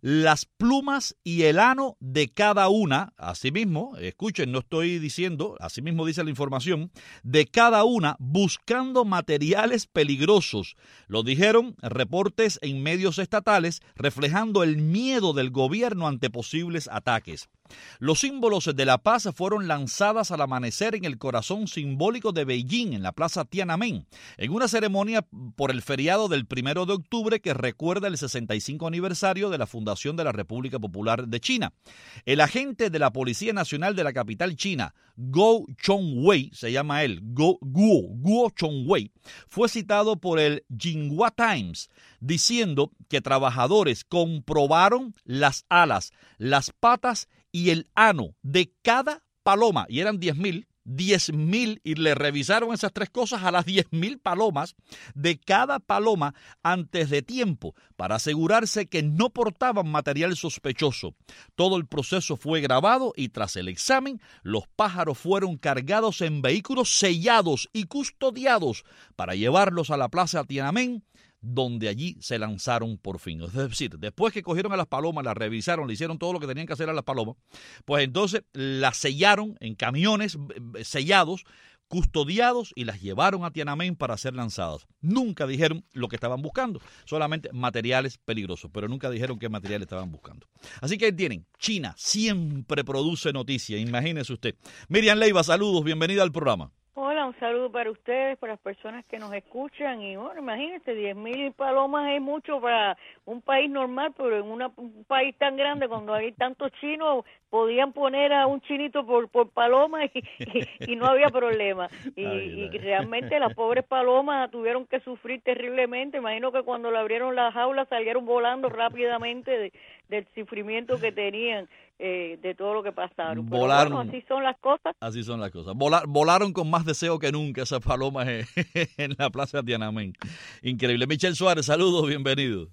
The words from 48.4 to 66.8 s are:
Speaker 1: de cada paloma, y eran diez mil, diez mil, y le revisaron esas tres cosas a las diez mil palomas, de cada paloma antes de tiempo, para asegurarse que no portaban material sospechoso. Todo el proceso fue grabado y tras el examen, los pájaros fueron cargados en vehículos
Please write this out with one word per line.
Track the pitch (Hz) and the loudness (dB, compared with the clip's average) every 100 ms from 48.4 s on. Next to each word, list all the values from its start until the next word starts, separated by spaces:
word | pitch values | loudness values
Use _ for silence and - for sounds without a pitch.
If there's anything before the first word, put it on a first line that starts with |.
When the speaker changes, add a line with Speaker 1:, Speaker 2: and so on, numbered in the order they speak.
Speaker 1:
de | 135 165 180 _ | 0 2 2 _
cada | - 240 262 302 _ _ | 2 4 2 -4 _ _
paloma, | - 196 226 147 95 | 2 6 6 4 -2
y | 120 | -2
eran | 196 208 | -2 0
diez | 170 143 | -2 0
mil, | 196 165 - _ - | -2 -4 -8 _ -12
diez | 131 185 190 - | -6 2 2 2
mil, | 151 156 214 233 214 - | 0 2 2 0 -2 -4
y | 156 | 0
le | 160 | 2
revisaron | 139 143 143 139 208 233 | 2 0 -2 2 2 2
esas | 233 202 | -2 -4
tres | - 208 | -4 -6
cosas | - 226 233 | -2 -2 0
a | 185 | 0
las | 175 165 | 0 2
diez | 190 170 | 0 0
mil | 165 190 269 | -2 -4 -4
palomas, | - 180 220 147 160 - _ - - | -4 2 2 2 -6 -10 _ -20 -16
de | 135 156 156 | -2 0 0
cada | - 190 262 277 | 2 4 4 -2
paloma | _ 202 214 202 143 - - - | _ 2 2 2 0 -4 -20 -4
antes | 165 185 160 180 151 | -2 0 -2 -2 0
de | 143 | 0
tiempo, | 135 254 226 143 82 - _ _ | -2 -2 -2 -2 -8 -14 _ _
para | 180 110 | -2 -2
asegurarse | - 151 165 220 220 214 202 | 0 0 4 4 2 -4 -2
que | 170 | -2
no | 151 151 240 | 0 2 0
portaban | 247 226 180 254 208 165 | 2 -2 0 0 0 0
material | 151 147 143 170 175 | -2 0 -2 -2 -2
sospechoso. | 170 - - 127 151 120 87 - _ - - - | -6 -6 -6 0 -2 -2 -10 -14 _ -20 -20 0
Todo | 180 185 | 2 2
el | 147 | -2
proceso | 147 127 185 - 143 | -6 -2 -2 -2 -6
fue | 147 160 | -2 0
grabado | 143 127 190 254 254 - | 4 4 4 4 0 -4
y | 123 | -8
tras | - 101 95 | -4 -6 -4
el | 92 | -8
examen, | 90 - 269 269 254 _ - | -6 2 2 0 -10 _ -16
los | - 107 - | -4 -4 -4
pájaros | - 214 180 160 131 | 0 0 0 -4 -4
fueron | 165 196 190 156 | 0 0 0 -4
cargados | 151 131 135 208 226 - | -2 -2 0 0 0 -2
en | 165 147 | -2 0
vehículos | 131 175 190 262 | 2 0 0 0